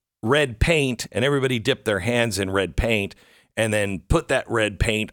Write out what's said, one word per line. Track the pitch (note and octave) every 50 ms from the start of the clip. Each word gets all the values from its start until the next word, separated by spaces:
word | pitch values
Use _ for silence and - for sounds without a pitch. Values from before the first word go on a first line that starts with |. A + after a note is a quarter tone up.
| _ _ _ _ -
red | A2 C3+ D3+ D3 C3+ A2 -
paint, | - - E3+ D#3 C#3 C3 A#2+ - - -
and | - G2 A#2+
everybody | C#3+ C#3+ C#3 B2+ C3 B2+ A#2
dipped | G2+ C3+ C3 - -
their | A2 G#2 F#2
hands | E2 A#2 A#2+ A#2+ A#2 A#2 G2 F#2+
in | G2 F#2+
red | F#2+ G2 F#2+ F2 - -
paint, | - A#2 A#2 G#2 G2 - - - _ _ _ _ _ _ _ -
and | A2+ A2 G#2+
then | G#2+ G2+ G2+ G2 E2 - -
put | - E3 - -
that | C#3 B2+ - -
red | A2+ A2+ G#2+ G#2 G2+ -
paint | - - G#2+ G#2+ G#2+ G#2